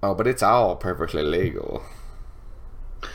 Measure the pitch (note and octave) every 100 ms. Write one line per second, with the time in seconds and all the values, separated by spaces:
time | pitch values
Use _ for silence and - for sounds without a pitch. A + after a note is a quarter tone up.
0 | G2+ F#2 A#2 B2 G2+ B2 G#2 E2+ F#2 F2+
1 | E2 D#2 D2+ E2+ F#2 - G1+ - - -
2 | - - - - - - - - - -
3 | -